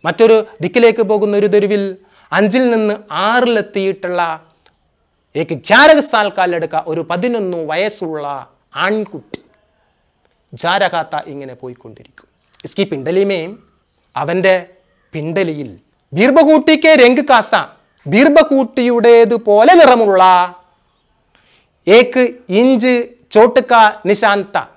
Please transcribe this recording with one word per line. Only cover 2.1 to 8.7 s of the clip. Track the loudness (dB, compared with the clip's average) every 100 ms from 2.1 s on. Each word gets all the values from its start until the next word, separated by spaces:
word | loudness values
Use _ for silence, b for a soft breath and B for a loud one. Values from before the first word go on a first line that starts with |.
| b b -2
അഞ്ചിൽ | 0 0 0
നിന്ന് | 0 -2 -6 _ -6 -2
ആറിലെത്തിയിട്ടുള്ള | 0 0 -2 -4 -6 -6 -6 -8 -6 -6 -8 _ _ _ _ _ _ _ _ _ -10
ഏക് | -8 -8 0
ഗ്യാരഹ് | 4 4 2 -2
സാൽ | -4 -4 -4
കാ | -4
ലഡ്ക, | -4 -6 -8 -6
ഒരു | -8 -6
പതിനൊന്ന് | -6 -4 -4 -6 -8 -6
വയസ്സുള്ള | -4 -6 -6 -10 -10 -10 -12 -16 _ _